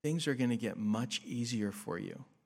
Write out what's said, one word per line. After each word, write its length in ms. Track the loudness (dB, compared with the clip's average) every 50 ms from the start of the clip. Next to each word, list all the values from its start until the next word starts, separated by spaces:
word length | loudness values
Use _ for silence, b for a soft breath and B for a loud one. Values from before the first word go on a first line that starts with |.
| 0
things 240 | 0 0 2 2
are 60 | 2 2
gonna 240 | 4 4 4 4
get 200 | 2 0 -2 -2
much 440 | 0 2 2 2 2 2 -2 -4 -6 -6
easier 480 | -4 -4 -2 -2 0 0 0 0 0
for 280 | -2 -4 -6 -4 -4 -4
you. 260 | -4 -6 -8 -10 -12 -16 _ _ _